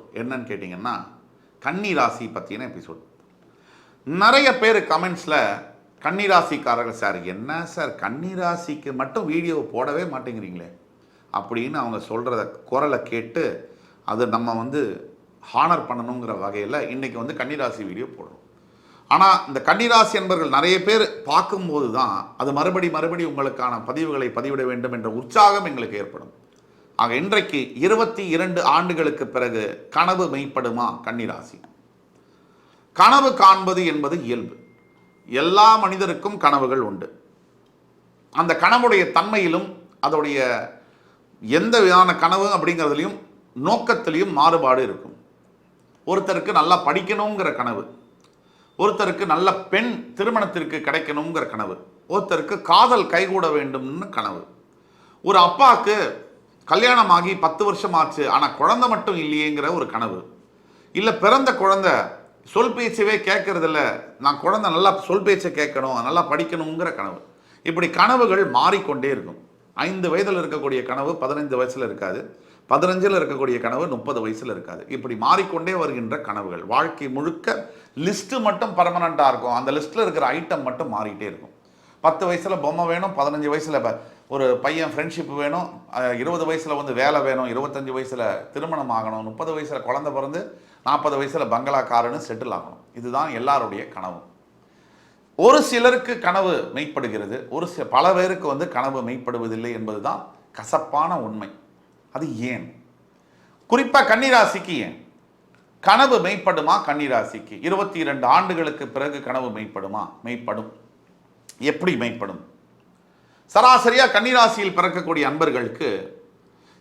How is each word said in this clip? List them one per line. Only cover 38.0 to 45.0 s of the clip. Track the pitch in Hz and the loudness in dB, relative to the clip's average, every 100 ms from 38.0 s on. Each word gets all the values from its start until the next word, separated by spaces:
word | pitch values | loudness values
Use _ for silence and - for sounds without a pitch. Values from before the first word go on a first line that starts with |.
| _ _ _ | _ _ _
அந்த | 151 170 160 | -2 0 2
கனவுடைய | 175 240 240 202 170 | 4 6 6 4 4
தன்மையிலும் | 165 208 220 175 175 196 - - _ 139 | 2 2 2 2 0 -4 -12 -20 _ -2
அதோடைய | 156 147 139 127 113 98 - _ _ _ _ _ _ | 0 0 0 0 -2 -6 -14 _ _ _ _ _ _
எந்த | 110 156 220 233 | 0 0 4 4
விதமான | 190 180 185 170 | 6 8 6 4
கனவு | 165 190 202 | 2 2 2
அப்படிங்கிறதுலையும் | 185 156 170 151 143 190 101 - _ _ 123 156 | 2 0 0 0 0 -2 -6 -16 _ _ -6 0
நோக்கத்திலையும் | 233 240 220 - 160 185 | 0 2 0 0 -2 0
மாறுபாடு | 135 160 165 131 127 | 4 4 4 4 2
இருக்கும். | 117 - | 2 -6